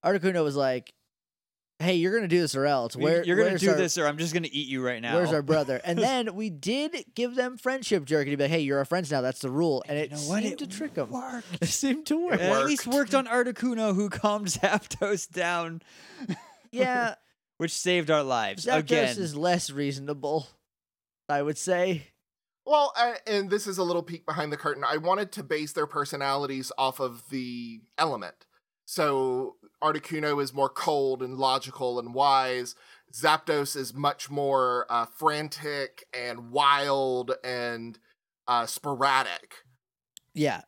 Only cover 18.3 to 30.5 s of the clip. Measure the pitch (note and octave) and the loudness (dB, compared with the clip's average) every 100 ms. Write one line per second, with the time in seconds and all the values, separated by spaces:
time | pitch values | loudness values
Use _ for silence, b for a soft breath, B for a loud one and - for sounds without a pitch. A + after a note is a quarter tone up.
18.3 | B2 G#2 F#2+ E3 - D3+ D#4 F#3+ - F3 | 0 0 -4 0 0 4 2 2 0 -4
19.3 | D3 E3+ F3 - C#3 C#3+ C3+ C#3 D3 C#3+ | 0 2 2 0 -2 -2 -4 -6 -6 -2
20.3 | D#3 C3+ _ _ _ _ _ _ _ _ | -2 -4 _ _ _ _ _ _ _ _
21.3 | C#3+ C#3+ D3+ - F3+ F3+ F3 - _ _ | -2 0 -2 0 2 2 0 -6 _ _
22.3 | _ _ _ - D4 C#4+ A#3 A#3+ A#3 - | _ _ _ 2 4 4 2 0 0 -2
23.3 | G#3 G3 G3+ G#3 F#3 F3+ F3 E3+ E3 - | -2 2 0 -2 -2 0 0 -2 -10 -6
24.3 | D#3 D3+ D3+ D#3 C#3+ C#3 D3+ D#3+ G3 G3 | -4 -2 -2 -4 -2 0 0 2 2 0
25.3 | G#3 C#3+ D#3 D3+ E3+ D3 D3 C#3+ D3 C#3 | -6 -4 -4 -4 -4 -4 -2 -4 -2 0
26.3 | C#3 C#3+ C3+ B2+ - C3+ C3 C3 A#2 - | 0 0 -4 -6 -2 -2 0 -4 -6 -8
27.3 | C3+ B2 A#2+ A#2+ A2+ A2 - D#3+ A#2+ F2+ | -6 -6 -8 -10 -14 _ -2 -2 -2 -8
28.3 | - _ _ _ _ - - D#3 C#3 C3 | -14 _ _ _ _ -12 -2 0 2 2
29.3 | B2+ C3 - - _ D3+ D3+ - D#3+ D3+ | 0 -4 -10 -20 _ -2 -2 -4 -4 0
30.3 | C#3+ C#3 | 0 -2